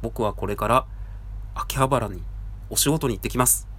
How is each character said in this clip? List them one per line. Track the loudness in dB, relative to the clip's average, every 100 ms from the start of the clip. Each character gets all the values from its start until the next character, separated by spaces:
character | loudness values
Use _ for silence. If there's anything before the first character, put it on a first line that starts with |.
僕 | -6 0
は | -2
こ | 0 -4
れ | -2
か | 4
ら | 4 4 -10 -10 -10 -10 -10 -8
秋 | -8 -4 2
葉 | 4
原 | 4 0
に | -6 -8 -8 -8 -10 -4
お | 2
仕 | 4
事 | 4 2
に | 0
行 |
っ |
て | -2
き | 2
ま | 4
す。 | 4 0